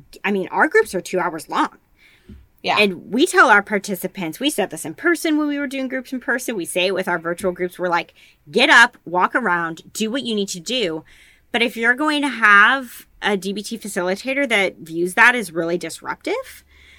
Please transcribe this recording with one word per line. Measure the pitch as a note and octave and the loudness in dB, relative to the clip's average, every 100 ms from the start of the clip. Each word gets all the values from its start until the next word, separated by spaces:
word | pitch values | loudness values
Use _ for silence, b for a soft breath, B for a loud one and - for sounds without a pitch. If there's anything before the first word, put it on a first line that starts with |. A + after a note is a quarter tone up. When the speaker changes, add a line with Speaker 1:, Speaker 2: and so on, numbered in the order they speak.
| - - F#3+ | -20 -8 -4
Speaker 1:
I | |
mean, | G3+ E3+ | -2 -2
our | F3 D4+ | 0 2
groups | A4 - | 2 0
are | F3+ | -4
two | - F#3 | -4 -4
hours | E3+ D#3 D#3 | -4 -6 -6
long. | E3 C#4 - _ b b b b b _ _ | -4 -4 -6 _ b b b b b _ _
Speaker 2:
Yeah. | F#3 D3 | -2 2
Speaker 1:
And | G#3 F3 - | 2 -2 -6
we | A#3+ E4+ | 0 2
tell | F#4 D4 | 6 6
our | G3+ | 6
participants, | - G3+ G#3 F#3 F3+ - D#3+ D#3 | 4 -4 -4 -6 -8 -6 -8 -4
we | C#4+ | -4
said | B3+ F#3 | -2 -4
this | - | -6
in | - | -10
person | - E4+ E4 E4 D4+ | -4 -2 -2 -2 0
when | D4 | -2
we | C#4+ | -4
were | C#4 | -6
doing | C4+ C4 | -6 -6
groups | C4 B3+ | -8 -8
in | B3+ | -8
person, | - B3+ - A3 | -4 -4 -4 -8
we | D#3+ | -4
say | F3+ F#3 | -2 0
it | |
with | F#3 F#3+ | -2 -2
our | E3+ | -4
virtual | E3 F3 F#3 | -4 -4 -4
groups, | F3 F3+ - | -4 -8 -4
we're | F3+ | -2
like, | E3+ E3 b b b - | -2 -4 b b b -6
"Get | F3+ D4+ | 0 6
up, | C4+ F3+ - - | 6 6 2 -4
walk | F3+ G#3 C#4 | 0 0 0
around, | A3 F3 E3 D#3+ - | 0 0 -2 -8 -14
do | - A3 | -6 -4
what | C4+ | -4
you | A#3 G#3+ | -4 -4
need | G3 | -4
to | F#3 | -8
do." | D#3+ B3+ F#3 D#3+ b b b b _ | -6 -4 -2 -4 b b b b _
But | A#3 | -2
if | A#3 A3+ | -2 2
you're | A#3 | 0
going | B3+ D4+ D4 | 2 0 0
to | C#4+ | -2
have | A3+ G#3+ G3+ A3 C4+ B3 - - _ | 2 6 8 8 4 -4 -16 -20 _
a | F#3+ G3+ | -2 -2
D | F#3+ | -4
B | G3+ | -8
T | G3+ A3+ | -8 -10
facilitator | G3+ G3 F3+ G3 C4 C4+ C#4 | -8 -4 -2 -2 -4 -2 0
that | G#3+ F#3 - | 0 0 -4
views | E3 E3 F3+ | -8 -4 -2
that | A#3 A#3 | 6 6
as | A#3+ F3 | 6 -2
really | E3 E3 F3 | -4 -2 -2
disruptive, | E3 - - E3+ D4+ A#4 - - _ b b | -4 -10 -10 -8 -4 -6 -8 -20 _ b b